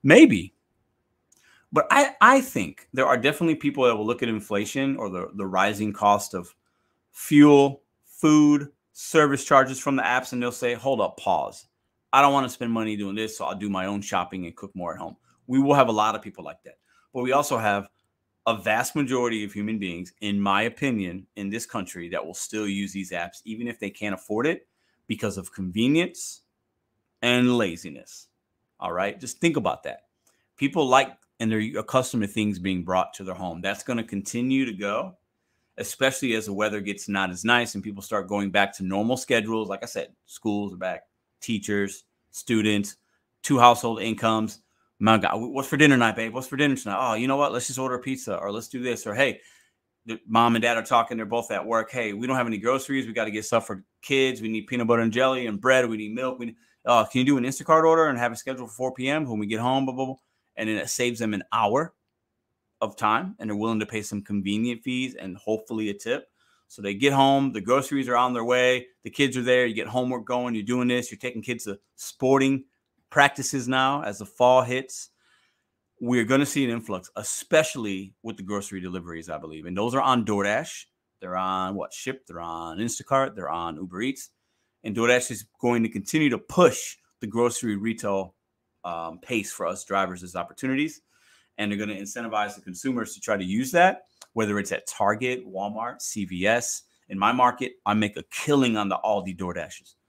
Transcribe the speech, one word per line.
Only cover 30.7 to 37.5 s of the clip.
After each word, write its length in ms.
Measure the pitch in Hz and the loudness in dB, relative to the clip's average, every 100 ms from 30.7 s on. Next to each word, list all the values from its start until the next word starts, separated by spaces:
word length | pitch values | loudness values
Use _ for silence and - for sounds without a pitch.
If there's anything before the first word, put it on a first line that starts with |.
| 165 135 | 0 4
like, 300 | 127 - - _ _ | 4 4 -6 _ _
and 100 | 113 | -2
they're 280 | 110 107 - | 0 -2 -6
accustomed 440 | - 131 123 123 | 0 0 0 -2
to 60 | 101 | -2
things 300 | 107 104 92 | -2 -2 -2
being 260 | 92 92 | -4 -4
brought 300 | 87 92 87 | 0 0 0
to 100 | - | -6
their 100 | 95 | -12
home. 280 | 90 90 85 | -8 -8 -6
That's 200 | 95 104 | -6 -6
gonna 220 | - 120 | -6 -6
continue 640 | 113 101 95 120 127 135 127 | -4 -8 -6 -4 -2 0 -2
to 60 | |
go, 420 | 95 101 110 185 - _ _ _ _ _ - | -4 -4 -4 -6 -14 _ _ _ _ _ -12
especially 560 | 120 - 135 131 131 | -12 -2 -2 0 -2
as 100 | 110 | -2
the 80 | 104 | -4
weather 300 | 98 107 104 | -2 -2 -2
gets 260 | 98 101 - | -8 -10 -6
not 220 | 101 95 | -4 -2
as 160 | 90 | -4
nice 280 | 113 | 2